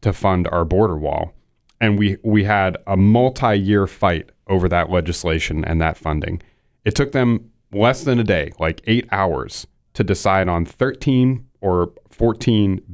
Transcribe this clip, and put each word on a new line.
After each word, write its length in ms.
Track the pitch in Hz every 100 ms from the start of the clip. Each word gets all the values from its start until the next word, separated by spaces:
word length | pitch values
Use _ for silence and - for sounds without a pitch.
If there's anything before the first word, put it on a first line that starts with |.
to 120 | 107
fund 340 | - 98 92 87
our 160 | 87
border 320 | 80 92 107 78
wall. 380 | 73 73 - - _ _ _ -
And 160 | 110 101
we, 200 | 101 95
we 180 | 113 107
had 340 | 101 101 95 87 98
a 80 | 95
multi-year 880 | 101 120 131 127 120 101 98 104 95
fight 440 | - 95 82 - _ -
over 200 | 95 90
that 220 | 87 80
legislation 760 | 90 82 82 80 80 - 78
and 160 | 76 82
that 160 | 80 -
funding. 460 | 78 76 80 87 - _ _ _
It 120 | 107 127
took 160 | 139
them 400 | 135 120 113 - _ _
less 320 | 101 117 131
than 160 | 139 120
a 60 |
day, 260 | 104 87 78 -
like 220 | 80 - -
eight 180 | 117 -
hours, 520 | 98 95 67 55 - - _ _
to 80 | -
decide 460 | 101 92 101 95 90
on 160 | 85
thirteen 840 | 85 - 131 - 139 127 127 127 - _
or 320 | 98 90 85 - _
fourteen 680 | - 113 110 120 107 101 92 -